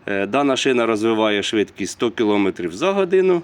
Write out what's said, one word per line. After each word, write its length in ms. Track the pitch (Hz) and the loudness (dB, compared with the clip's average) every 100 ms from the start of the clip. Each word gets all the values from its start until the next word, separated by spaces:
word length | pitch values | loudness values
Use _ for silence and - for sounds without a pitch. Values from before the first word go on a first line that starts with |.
| - | -6
Е, 200 | 98 98 | -4 -2
дана 300 | 127 143 127 | 0 0 0
шина 300 | 139 123 113 | 0 2 2
розвиває 580 | 107 113 110 110 101 | 0 0 2 2 0
швидкість 480 | 95 110 98 - 98 | 0 -2 -2 -4 -10
сто 200 | - 120 | -4 -4
кілометрів 640 | - 107 104 98 - 87 90 | 0 0 2 0 -2 -6 -4
за 160 | 180 | -2
годину 500 | 196 185 185 185 175 | 0 2 2 2 0